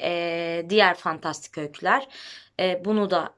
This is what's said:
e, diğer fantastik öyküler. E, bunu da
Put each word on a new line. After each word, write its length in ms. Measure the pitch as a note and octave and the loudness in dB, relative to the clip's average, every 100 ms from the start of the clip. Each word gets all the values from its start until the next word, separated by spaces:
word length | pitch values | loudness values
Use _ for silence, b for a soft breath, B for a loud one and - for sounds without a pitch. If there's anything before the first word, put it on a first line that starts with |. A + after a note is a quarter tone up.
e, 640 | - F3 E3+ E3+ E3+ E3+ E3+ | -2 -2 -2 -2 -2 -4 2
diğer 260 | G#3 F#3+ | 4 6
fantastik 640 | F3+ F3 D#3 D#3+ D#3 - - | 4 -2 -4 -4 -8 -10 -10
öyküler. 500 | D3 D3 F3+ A#3+ - B B B B - | -10 -4 2 2 0 B B B B -2
E, 240 | F#3 F3+ | 0 0
bunu 260 | F#3 G#3+ G3+ | 0 2 2
da 240 | F3 D#3 | 0 -2